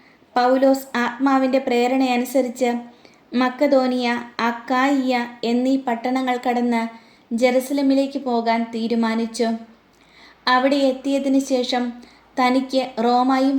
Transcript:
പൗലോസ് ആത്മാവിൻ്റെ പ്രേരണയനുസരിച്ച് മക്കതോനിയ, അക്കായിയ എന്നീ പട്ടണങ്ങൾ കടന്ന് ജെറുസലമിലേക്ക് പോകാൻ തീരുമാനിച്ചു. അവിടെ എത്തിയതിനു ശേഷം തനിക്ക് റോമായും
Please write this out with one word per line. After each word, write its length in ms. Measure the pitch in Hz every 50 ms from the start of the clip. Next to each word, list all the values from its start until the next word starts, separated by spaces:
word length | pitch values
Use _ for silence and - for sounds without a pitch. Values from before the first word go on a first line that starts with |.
| _ - _ _ _ _ -
പൗലോസ് 520 | 247 247 247 262 262 269 269 269 269 - - - 240 240
ആത്മാവിൻ്റെ 560 | 240 240 - 269 277 269 262 262 262 254 269 277
പ്രേരണയനുസരിച്ച് 1040 | 262 240 240 240 247 262 262 262 254 247 240 247 254 - 269 247 247 233 - 254 240 240 233 - - - - - - - _ _ _ - 247
മക്കതോനിയ, 640 | 254 254 247 - 294 277 277 262 254 254 254 254 247 240 240 233 233 - - - 226
അക്കായിയ 640 | 233 233 233 - - 262 254 262 277 285 269 254 254 247 240 240 240 - - -
എന്നീ 320 | 233 233 240 254 262 269 269 262
പട്ടണങ്ങൾ 520 | 247 233 226 - 254 254 262 262 254 247
കടന്ന് 440 | 240 - 254 240 240 240 240 233 226 226 226 226 - - - _ _ _ _
ജെറുസലമിലേക്ക് 880 | 233 226 254 254 247 262 254 262 285 285 277 269 269 269 277 269 277 277 277
പോകാൻ 340 | 254 240 233 220 226 226 233 233 233
തീരുമാനിച്ചു. 760 | - 226 226 220 233 233 233 220 226 226 233 226 226 - 233 226 226 226 - - - _ _ _ _ _ _ _ _ - - - - _ _
അവിടെ 320 | 247 254 254 254 285 294 277 269 262
എത്തിയതിനു 520 | 254 262 - 277 277 277 277 277 269 269 269 -
ശേഷം 320 | 262 247 240 254 262 247 247 240 233 - - - - - _ _ _
തനിക്ക് 440 | - 254 247 254 262 262 - 269 262 247 254 - 226 226
റോമായും 540 | 240 247 247 254 262 269 262 269 269 277